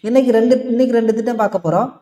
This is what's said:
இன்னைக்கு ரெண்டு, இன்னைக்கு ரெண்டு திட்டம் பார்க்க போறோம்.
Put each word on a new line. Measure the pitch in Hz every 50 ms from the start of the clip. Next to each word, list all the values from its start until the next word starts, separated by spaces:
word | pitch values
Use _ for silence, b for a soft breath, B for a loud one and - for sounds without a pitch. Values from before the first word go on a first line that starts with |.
இன்னைக்கு | - 214 240 269 262 247 226
ரெண்டு, | 226 226 247 254 247 254 254
இன்னைக்கு | 233 240 254 240 233
ரெண்டு | 233 226 220 220
திட்டம் | 226 226 240 240
பார்க்க | 220 220 196 - 190 175 165
போறோம். | 160 180 233 269 - _